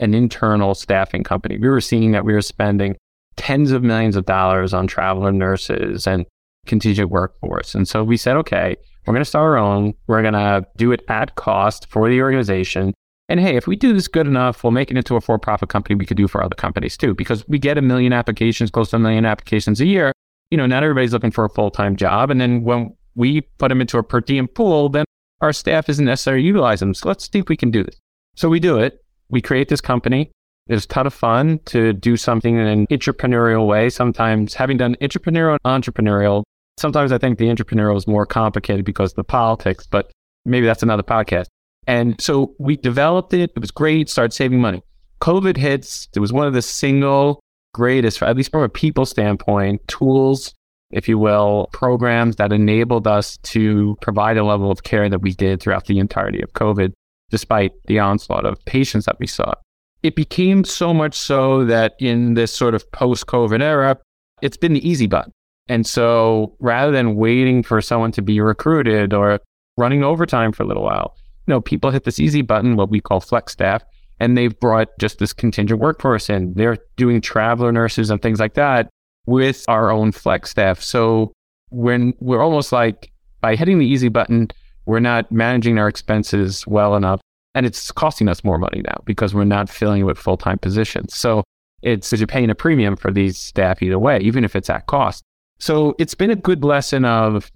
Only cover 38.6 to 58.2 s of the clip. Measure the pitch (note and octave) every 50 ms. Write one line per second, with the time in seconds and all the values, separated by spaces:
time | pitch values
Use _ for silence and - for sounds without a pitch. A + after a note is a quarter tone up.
38.6 | - - G#2 G2 G2 G2+ G2+ - G2+ F#2 - - G2+ - - B2+ A#2 A2+ A2+ -
39.6 | - G2 F#2+ - - - - G#2 G2 - - _ _ _ _ _ - A#2+ B2 B2+
40.6 | A#2+ A2+ A2 - - A#2 A2 G#2 G2 - A#2 A2+ G#2+ - - F2 F2+ - _ _
41.6 | _ _ _ _ - - B2 A#2+ A#2+ A#2+ A2+ - - - D3 C#3 C3+ - - -
42.6 | C#3+ C3+ D3+ D3 - B2+ A#2+ C3+ C#3+ D#3+ F3 F#3 F3+ - - F3+ F3 F3 - -
43.6 | A2+ G#2+ - - D3+ D#3 D#3 D#3+ D#3 - - - B2 A#2 - - C#3 B2+ B2+ B2+
44.6 | A#2+ A2 F#2 F2+ - _ _ _ _ _ _ - - E3+ F3 F#3+ F#3+ F#3 F3+ C3+
45.6 | C3+ D3 C#3 C#3 C3 - - - - - - G2+ G#2 G2+ A#2 C3+ D3 C#3+ C3+ B2
46.6 | A#2 - - - - C#3 C#3 C#3 C#3 C#3 C#3 C#3 C#3+ C#3+ C#3+ - _ _ _ _
47.6 | _ _ - - A#2+ B2 C3 C3+ A#2+ A2 G2+ - - D#2 A#2+ C3 C3+ - - D#3
48.6 | C#3+ G#2+ - - - D#3 D#3 - C3+ - - - G#2+ G#2 G2+ G2 - - G#2 G2+
49.6 | G2 G2 G2+ G2+ - - - - C3 C3+ C3 C3+ C3+ C3+ C3+ C3+ - - - _
50.6 | _ _ _ _ _ - - - - - A2+ G#2+ G#2+ G#2+ G#2 G#2 G#2 G#2 G#2 G#2
51.6 | - - - - - B2+ B2 A#2+ B2 A#2+ A#2 A#2 A#2 A#2+ G#2+ - G#2 G#2 G#2 G#2
52.6 | G#2+ G#2 G#2+ A2 A#2 A#2+ B2 A#2 G#2 A2 G#2 G#2 G2+ - - - - - - A#2
53.6 | A2 G#2+ G#2+ G#2 G#2 G#2 G#2 - - - G#2 G#2 G#2 A2 A2+ A2 G#2 G#2 G#2 G2+
54.6 | G2 G2 F#2+ - - - - G#2+ G#2 G#2 G2 F#2 F2+ G2 F#2 - G2 F#2+ F#2+ F2
55.6 | - G2+ F#2+ F#2+ - - G2+ G2 F#2+ G2+ - G2 G2 G2 G2 - - - - -
56.6 | A2+ G#2+ G#2 G2+ F#2+ F#2 F#2 _ _ _ _ _ _ - - A2+ - - A2 G#2+
57.6 | G2 F#2+ - - - - G2 G#2+ G#2 G2 G2+ G#2+